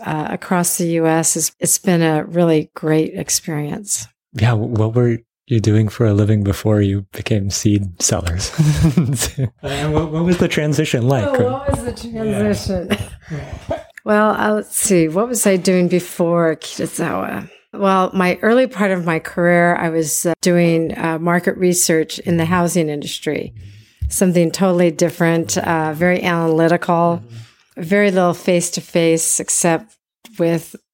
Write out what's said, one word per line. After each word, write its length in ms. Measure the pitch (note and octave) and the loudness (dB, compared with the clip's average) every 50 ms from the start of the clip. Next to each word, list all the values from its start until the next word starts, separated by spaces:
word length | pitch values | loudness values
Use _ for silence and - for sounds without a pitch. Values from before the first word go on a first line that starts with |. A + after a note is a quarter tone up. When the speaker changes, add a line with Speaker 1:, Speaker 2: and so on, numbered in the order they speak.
| - | -6
Speaker 1:
uh, 220 | - D#3 D#3 D3+ - | -6 -6 -4 -4 -6
across 480 | - F3+ - - F#3+ F3 F3 - - - | -6 -8 -4 -2 0 0 0 0 -2 -2
the 100 | F3+ E3 | -2 -2
U 140 | E3+ E3 D#3+ | 0 0 2
S, 300 | D#3+ D#3+ E3 D#3+ - - | 2 2 2 2 0 -2
is, 160 | E3 D#3 - - _ | -2 -4 -6 -6 _
it's 180 | F3 E3+ - - | -2 -2 -2 0
been 240 | - G3+ F3+ E3 | 2 2 2 4
a 220 | E3 D#3+ D#3 D3+ - | 4 2 2 0 -2
really 480 | - E3 E3+ F3 E3 D#3+ D#3 D3+ - _ | -2 0 2 2 4 4 2 0 -2 _
great 400 | - - D#3 D#3 D#3 D#3 D#3+ F3+ | -6 -2 0 2 2 0 0 -4
experience. 960 | F#3+ D#3 - - - - - D#3+ D3 D3 D3 - - G#3 - - - - - _ _ _ _ | -8 -6 -4 -4 -4 -4 -4 -6 -6 -6 -6 -8 -10 -8 -8 -8 -8 -8 -12 _ _ _ _
Speaker 2:
Yeah, 220 | _ A#2+ G#2 A#2+ A#2+ | _ 0 2 2 2
what 400 | G#2+ A2 A#2+ B2 G#2+ A2 A2 A2+ | 2 0 -2 0 0 0 2 2
were 220 | B2 B2 A#2+ A#2 A#2 - _ _ _ _ _ | 2 2 2 0 -2 -6 _ _ _ _ _
you 120 | B2 A2+ | 0 2
doing 300 | G2+ A2+ G#2 G#2+ A2 G#2 | 2 4 4 4 2 2
for 160 | - - A#2+ | 0 0 2
a 80 | A2 G2+ | 2 4
living 320 | G2+ G#2+ G2+ A2 G#2+ G2+ | 4 4 4 2 2 2
before 360 | G2 F#2+ - - A2 G#2+ G#2 | 0 -2 -2 0 0 2 2
you 240 | G2+ G2 G2 G2+ G2 - | 2 2 0 -2 -6 -8
became 380 | - - - - A2+ G#2 G2 G2 | -12 -10 -4 -2 -2 -2 -2 -2
seed 520 | - - - G#2+ G#2 G2+ G2+ F#2 F2 - | -6 0 0 2 2 2 0 -2 -6 -4
sellers? 480 | - - A2+ F2+ E2+ E2+ E2 F#2 G2+ - - - | -2 -2 0 0 -2 -2 -4 -4 -6 -6 -2 0
<laughs> 800 | D#3 D3+ D3 D3+ D#3 E3 B2 F3+ D3 A#2+ C#3+ A#2+ - - - - C3+ A#2+ - _ | 2 2 2 4 2 2 2 2 0 0 -2 -2 -4 -6 -4 -4 -4 -4 -6 _
And 320 | - C#3 C#3 C#3+ D3 D#3 D3+ | -8 -6 -6 -4 -2 0 0
what, 180 | D#3 E3 D#3 D3+ | 0 -2 -2 -2
what 100 | D#3+ E3+ | -2 0
was 140 | F3+ F3+ E3+ | 0 2 2
the 100 | F#3 D#3+ | 2 0
transition 640 | - E3+ D3+ D3+ D3 C3+ D#3 D3+ - B2+ A2+ B2+ | 0 0 0 0 0 0 0 0 0 0 2 2
like? 160 | C#3 B2+ - | 2 2 2
Speaker 1:
Oh, 260 | C#4+ C4+ B3+ B3 B3 | 0 0 0 0 0
what 200 | C4 C#4 - C#4+ | -2 -4 -2 -4
was 120 | C#4 - - | -4 -4 -4
the 260 | A#3+ - - A3 A#3 | -8 -10 -10 -12 -12
transition? 800 | A3+ A3 A3 A3 G3+ G3+ G#3 G#3+ G3+ F#3+ - A3 G3 F3+ F3 G3 G#3 G#3 - - - - - - | -8 -6 -4 -4 -2 0 0 0 -2 -2 -4 -4 -4 -4 -4 -4 -4 -4 -4 -10 -12 -18 -14 -12
Speaker 2:
Yeah. 520 | E3 C#3+ C#3 - - - - - D#4+ - - - | -10 -10 -10 -12 -14 -16 -8 -8 -8 -8 -8 -14
Speaker 1:
<laughs> 180 | _ - - | _ -12 -4
Well, 340 | G#3+ G#3 G#3 G#3+ G#3+ G3+ - | 0 2 2 2 2 0 0
uh, 140 | G#3 G#3+ G#3+ | 0 0 -2
let's 240 | G#3+ G#3 - - - | -2 -4 -6 -6 -4
see. 300 | - - G3 F3 D#3+ D#3 | -2 2 2 2 2 2
What 200 | D#3 F#3 A3+ B3 | 0 -2 -2 -2
was 200 | B3+ G#3+ - G#3 | -2 0 2 2
I 100 | F#3+ F#3 | 2 2
doing 300 | E3+ F#3+ F#3 F3+ F3+ E3+ | 2 2 2 2 2 2
before 680 | F3+ F3 F3 - - - F3 E3 E3+ E3+ E3+ E3 D#3 D3+ | 0 0 -2 -4 -4 -2 -2 0 2 2 2 0 0 -2
Kitazawa? 920 | - - - - - D#3+ - - E3+ D#3 - F#2+ - - - - - - - - _ _ - | -8 -12 -8 -8 -8 -8 -6 -6 -4 -4 -4 -4 -6 -6 -8 -10 -12 -14 -20 -20 _ _ -8
Well, 380 | G#3 G3+ G3 F#3+ F#3+ F#3 - - | -2 0 2 2 2 2 0 0
my 240 | F#3+ F3+ F3+ F3+ - - | 2 2 2 2 2 2
early 240 | G#3 A#3 B3+ C4 B3+ | 2 4 4 2 0
part 240 | - F#3+ G#3 G3 | 0 -2 0 0
of 120 | F#3+ F3+ E3+ | 0 0 0
my 140 | E3+ D#3+ D#3+ | -2 -2 -2
career, 580 | - - - F3+ F3 F3 F3 F3 F3 F3 F3 | -4 -6 -4 0 2 4 4 4 4 4 2
I 140 | - - E3 | 0 0 -2
was, 380 | D#3+ E3 D#3+ D3+ - - - F3+ | 0 -2 -2 -2 -2 -2 -2 -2
uh, 60 | E3 - | -2 0
doing, 540 | - F3+ F3 F3 F3 E3+ E3 E3 E3 D#3+ - | 0 2 4 4 4 4 2 2 0 -2 -4
uh, 220 | - E3+ E3 D#3+ D#3 | -4 -4 -4 -4 -2
market 400 | E3 F3 F3 F3 F3 G3 - - | 0 2 2 2 2 0 0 2
research 640 | F#3 F3+ F3 F3 - - E3+ D#3+ D#3 D#3 - - | 2 2 2 2 2 2 2 2 0 -2 -4 -8
in 180 | - - F3 E3 | -2 -2 0 0
the 80 | E3 | 2
housing 420 | D#3+ F#3 F3+ F3 E3+ E3 F3+ D#3+ D3+ | 2 2 2 2 2 0 0 0 0
industry, 680 | D3 D3 - D#3+ - - - - D3 - - - - - - - - - - _ _ _ - - | -2 -6 -6 -8 -10 -8 -6 -4 -4 -4 -6 -10 -12 -16 -20 -20 -20 -20 -20 _ _ _ -8 -6
something 440 | - - G3 F#3 E3+ F3 E3+ D#3+ | 0 2 2 2 4 4 2 2
totally 400 | E3 - F#3+ F#3+ F3+ F3 F3+ E3+ | 2 0 2 2 4 4 2 2
different, 640 | D#3+ - F3+ E3 D#3 - F3 E3 E3 E3 E3 - - F3+ | 2 2 0 0 2 0 0 2 2 0 0 -2 -4 -4
uh, 360 | - - E3+ D#3+ D#3 D#3 D#3 | -2 0 0 0 0 -2 -2
very 280 | D3+ F3 F3+ F3+ F3+ | 0 0 2 2 2
analytical, 1040 | - F3+ F3 E3+ E3 E3 D#3+ D#3+ E3 E3 F3 E3+ - - F3 E3+ E3+ E3+ E3+ E3+ - | 0 -2 0 0 0 0 2 2 4 4 2 2 2 0 2 2 2 2 0 -2 -6
Speaker 2:
Mm-hmm. 580 | - - - A#2 - _ _ _ _ _ - | -12 -18 -20 -20 -20 _ _ _ _ _ -12
Speaker 1:
very 300 | F3 D#3+ G3 G3+ G#3 G#3 | -4 0 2 2 2 2
little 240 | F#3 F#3 F3+ F3 E3+ | 2 2 2 2 0
face-to-face 1040 | - - - F3+ F3 E3+ - - - - - - F3+ E3 E3 E3 D#3+ - - - - | 0 0 0 0 2 0 -2 -6 -8 -10 -2 0 2 2 4 2 2 0 -2 -2 -4
except 580 | - - - - - F3 E3 D#3+ A3 - _ _ _ _ _ _ _ - - - | -4 -4 -4 0 2 2 2 0 -2 -8 _ _ _ _ _ _ _ -20 -6 -2
with 380 | E3+ E3 E3+ D#3+ D#3+ - - - - _ | 0 0 0 -2 -4 -8 -16 -20 -20 _